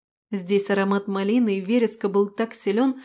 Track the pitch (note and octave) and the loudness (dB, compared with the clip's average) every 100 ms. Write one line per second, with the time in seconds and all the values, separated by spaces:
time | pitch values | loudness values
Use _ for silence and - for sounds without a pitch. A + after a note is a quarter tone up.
0 | _ _ - G3+ F3 G3 G3+ G3 G3 G3+ | _ _ -8 -6 0 0 2 0 2 0
1 | G3+ F#3+ G3 B3 A3+ G3 F#3 A#3+ A3+ - | -2 -2 0 2 2 0 0 2 2 -2
2 | G3 G3 G3+ - A3+ - G3+ G#3 C4 C4 | -2 0 0 -2 -6 -4 -2 0 0 -2